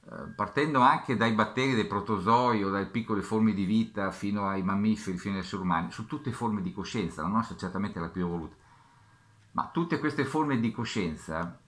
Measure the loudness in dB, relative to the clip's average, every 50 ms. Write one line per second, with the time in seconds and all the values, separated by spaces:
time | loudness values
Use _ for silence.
0 | -16 -14 -12 -10 -10 -10 -4 -4 -4 -2 0 0 0 2 4 6 6 6 6 4
1 | 2 -2 0 2 2 2 4 2 2 2 2 0 0 2 2 2 0 0 -2 -4
2 | 0 0 -2 0 4 4 4 4 4 4 2 2 0 0 0 0 -2 -2 -2 -4
3 | -2 0 -2 -2 0 0 2 4 4 4 4 4 2 2 2 2 2 0 -2 -4
4 | -4 -4 -4 -4 -4 -2 -2 0 -2 -2 -2 0 0 0 2 2 4 2 2 2
5 | 0 -4 -4 -4 -2 -4 -4 -4 -4 -4 -6 -2 0 2 2 2 0 -2 -6 -10
6 | -8 -8 -8 -6 -6 -6 -6 -2 -2 -2 -2 -2 -2 -4 -6 -6 -8 -4 -2 -2
7 | -2 -2 -4 -4 -2 0 0 0 0 -2 -6 -6 -6 -6 -4 -4 -4 -4 -4 -6
8 | -6 -4 -2 -2 -2 -2 -2 -4 -6 -8 -12 -16 _ -20 -20 -20 -20 -20 _ -20
9 | -20 _ -20 _ _ _ _ _ _ _ _ -4 -4 -2 0 -2 0 2 0 0
10 | 0 0 0 0 -2 0 2 0 2 2 2 2 2 2 0 -2 -4 -4 -2 -2
11 | 0 -2 -2 -6 -6 -6 -4 -4 -4 -4 -8 -12 _